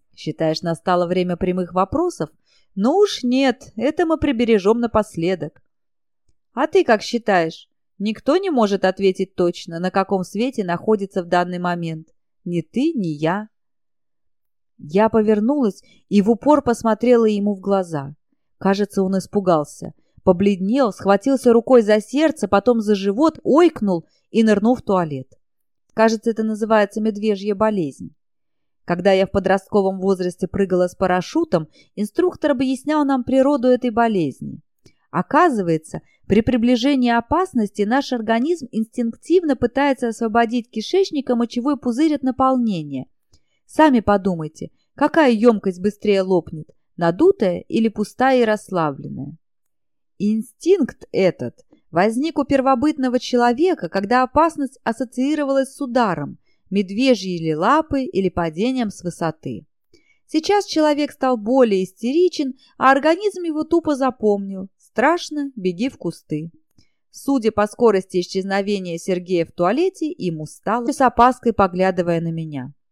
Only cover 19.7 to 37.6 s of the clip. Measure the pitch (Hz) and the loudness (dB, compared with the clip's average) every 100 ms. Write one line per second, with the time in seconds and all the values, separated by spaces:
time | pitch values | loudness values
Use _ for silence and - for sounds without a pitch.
19.7 | - 170 - _ _ - 180 202 190 190 | -8 -16 -16 _ _ 0 4 2 2 0
20.7 | 262 240 - 190 196 269 269 247 233 226 | 0 0 0 0 2 2 2 4 4 6
21.7 | 254 208 214 - 269 311 - 196 202 220 | 4 6 2 0 0 0 0 0 2 2
22.7 | 233 208 202 196 202 311 - - 277 349 | 0 2 0 0 0 0 0 2 4 4
23.7 | - 202 175 - _ _ 220 220 202 214 | 2 -2 -2 -6 _ _ 0 2 4 2
24.7 | 254 - 190 165 139 131 _ _ _ _ | 0 0 -2 -2 -6 -12 _ _ _ _
25.7 | _ _ - 226 220 233 220 220 208 214 | _ _ 2 2 2 -2 -2 -4 -4 0
26.7 | 220 202 220 214 202 214 196 202 196 220 | 2 2 0 -4 -2 -2 -2 -2 -2 0
27.7 | 208 147 - 90 - _ _ _ _ _ | 0 -4 -6 -16 -18 _ _ _ _ _
28.7 | _ - 175 185 190 190 196 185 190 - | _ -6 0 2 2 2 0 0 0 0
29.7 | 208 190 196 190 185 180 - 180 185 190 | 0 0 0 -2 0 -2 -4 -6 -2 0
30.7 | 180 180 - 190 180 175 311 339 170 156 | 0 0 0 0 0 0 -4 0 -2 -2
31.7 | _ _ - 208 - 359 - 302 262 262 | _ _ -8 -6 0 -2 0 -2 0 -2
32.7 | 269 285 302 277 269 240 269 262 294 254 | -4 -2 -2 0 -2 0 2 4 4 0
33.7 | 254 247 220 233 202 147 - 143 - _ | 0 -2 0 0 0 -2 -4 -12 -14 _
34.7 | _ _ _ _ - - 285 349 226 175 | _ _ _ _ -6 0 2 2 2 0
35.7 | 160 - - - _ _ 208 226 247 233 | -2 -4 -14 -16 _ _ 2 2 0 2
36.7 | 247 262 277 240 233 233 311 370 240 | 2 2 0 2 0 0 -2 0 -2